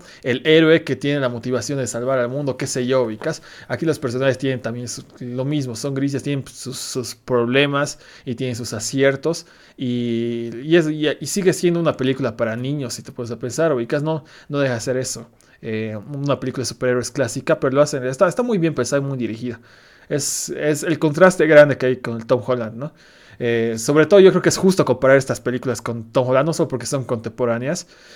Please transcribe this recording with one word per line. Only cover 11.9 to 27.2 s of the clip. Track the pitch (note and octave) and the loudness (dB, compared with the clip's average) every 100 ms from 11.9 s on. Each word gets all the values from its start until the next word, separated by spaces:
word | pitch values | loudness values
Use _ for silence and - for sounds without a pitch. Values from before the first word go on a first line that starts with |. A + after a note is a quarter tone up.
| - | 0
película | C3 C3 B2 A2 | -2 0 -2 -2
para | A2+ A#2 | -4 -4
niños, | C3 D3 A#2+ | -4 -4 -6
si | - | -10
te | A2+ | -12
puedes | - A2+ A#2 | -12 -10 -8
pensar, | B2+ C3 E3 | -6 0 0
ubicas, | B2+ A#2 D3 | 0 0 -2
no, | D#3 D#3+ - - - | -2 -4 -8 -20 -8
no | C#3+ | -2
deja | C3+ | 0
de | A#2 | -2
ser | C3 B2+ | -2 -4
eso. | B2 - A2+ _ _ _ | -4 -8 -14 _ _ _
Eh, | A#2 A2 A2 G#2+ C3 | -8 -6 -6 -8 -10
una | C#3 C#3+ C3 | -6 -2 -2
película | C3 C3 | -2 -6
de | A#2 | -6
superhéroes | - B2+ B2 A2+ | -2 0 0 -2
clásica, | D3 A#2+ C#3 - D#3 | -4 -4 -4 -2 0
pero | C#3 C3+ | 2 2
lo | |
hacen, | D3 C#3+ | 2 0
está, | B2+ C3+ F#3 | -6 0 0
está | E3+ | 0
muy | B3 G3+ | -2 0
bien | D#3+ | 0
pensada | C#3+ C3 C#3+ | -2 -2 -2
y | |
muy | C#3 C3 | -2 -4
dirigida. | A2 A2+ B2 G#2+ - - - _ - | -4 -6 -8 -10 -16 -20 -20 _ -6
Es, | C#3 - - - | -4 -4 -6 -8
es | C3+ D3 D3 | -4 -2 0
el | E3 D#3 | -2 0
contraste | D#3 D3 F#3 F#3 D#3 | 0 4 4 6 8
grande | D3 D3 B2+ | 10 8 6
que | B2+ | 0
hay | B2 | 0
con | - A#2 | -4 -8
el | A2+ | 0
Tom | B2+ | 0
Holland, | - B2 A2 | 0 -4 -4
¿no? | A2+ D3 - - - - - | -8 -12 -14 -20 -20 -20 -6
Eh, | A#2+ A#2 A2+ A2+ | -2 0 0 -2
sobre | D3 D3+ D#3 | 2 4 8
todo | G3+ | 8
yo | F#3+ | 8
creo | F3 | 8
que | E3 | 2
es | - | 2
justo | F#3+ F#3 | 2 4
comparar | - B2 C3 C3+ | 2 2 6 6
estas | C3 A#2 | 4 -4
películas | B2 B2 C3 A2 | -4 -4 -4 -6
con | - A#2 A2+ | -6 -8 -2
Tom | C3+ B2+ | -2 2
Holland, | C3+ E3 | 2 2
no | |
solo | D#3+ D#3 | 0 -2
porque | B2 B2 | -2 -4
son | C#3 | -6
contemporáneas, | A#2+ A#2 | -4 -4